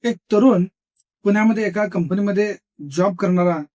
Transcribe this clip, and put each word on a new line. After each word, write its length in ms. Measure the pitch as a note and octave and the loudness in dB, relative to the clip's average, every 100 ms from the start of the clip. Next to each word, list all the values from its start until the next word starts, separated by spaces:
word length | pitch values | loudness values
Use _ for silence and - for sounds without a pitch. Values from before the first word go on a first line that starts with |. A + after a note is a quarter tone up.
| A#3+ | -4
एक 80 | G#3 _ | -6 _
तरुण 320 | G#3+ C4 G3 F#3 _ _ _ _ _ | 2 4 4 0 _ _ _ _ _
पुण्यामध्ये 440 | G3+ G#3 A3 A3 G#3+ | 0 2 2 0 -2
एका 200 | F3+ G#3 | -4 -4
कंपनीमध्ये 680 | F3+ E3+ F#3 G3+ G3 G#3 G3 _ _ D3 | -4 -4 -2 -2 0 -2 -6 _ _ -12
जॉब 260 | C#3+ F#3 F3+ | -2 -2 0
करणारा 420 | F#3+ F3+ F3 D#3+ D3 | -2 0 0 -2 -8